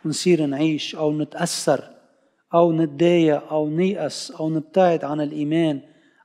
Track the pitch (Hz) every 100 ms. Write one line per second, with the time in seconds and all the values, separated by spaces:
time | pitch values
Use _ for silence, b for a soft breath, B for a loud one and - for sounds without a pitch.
0 | 156 143 180 165 147 139 160 151 - 165
1 | 151 151 147 - 170 - - 139 - -
2 | _ _ _ _ _ 170 170 160 160 139
3 | 170 175 160 147 - 156 151 160 190 190
4 | 147 - - - 160 160 143 190 180 160
5 | 139 151 147 151 147 165 160 139 - b
6 | b b